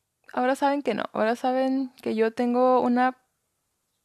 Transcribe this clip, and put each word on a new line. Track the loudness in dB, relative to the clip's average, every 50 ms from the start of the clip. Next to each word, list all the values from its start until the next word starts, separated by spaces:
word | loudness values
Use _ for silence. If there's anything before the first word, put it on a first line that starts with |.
| _ _ _ _ _ -8
ahora | -4 -2 -2 -2 0
saben | 0 0 0 0 0
que | -2 -4 -4
no, | -4 -6 -6
ahora | -4 -2 -2 -2 -2
saben | -2 -2 -2 0 0 0 0 0 -2 -4 -6 -10 -10
que | -6 -4 -2
yo | 0 0 0
tengo | 0 -2 -2 0 2 2 2 4 4 2
una | 2 2 2 2 2 0 -2 _ _ _ _ _ _ _ _ _ _ _ _ _ _ _ _ _